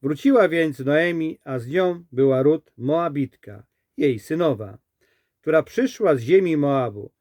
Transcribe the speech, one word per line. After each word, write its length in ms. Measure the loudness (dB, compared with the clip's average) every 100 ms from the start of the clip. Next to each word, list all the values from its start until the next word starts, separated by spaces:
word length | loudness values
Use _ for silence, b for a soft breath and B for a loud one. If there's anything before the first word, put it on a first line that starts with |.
Wróciła 480 | -6 0 2 4 4
więc 300 | 2 -2 -2
Noemi, 600 | -2 0 0 -2 -6 -8
a 160 | -10 -8
z 80 | -4
nią 360 | -2 -2 -2 -10
była 320 | 0 2 4
Rut 280 | 4 2 _ -10
Moabitka, 880 | -2 -2 -2 -4 -6 _ -20 -20 -20 _ _ -2
jej 220 | -2 -2
synowa, 580 | -4 -2 0 -2 -8 -16 _ _ _ _ _ _
która 220 | 0 0
przyszła 520 | 0 -2 -4 -2 0 0
z 40 |
ziemi 380 | 2 2 2 0
Moabu. 540 | 0 0 -2 -8 -16 _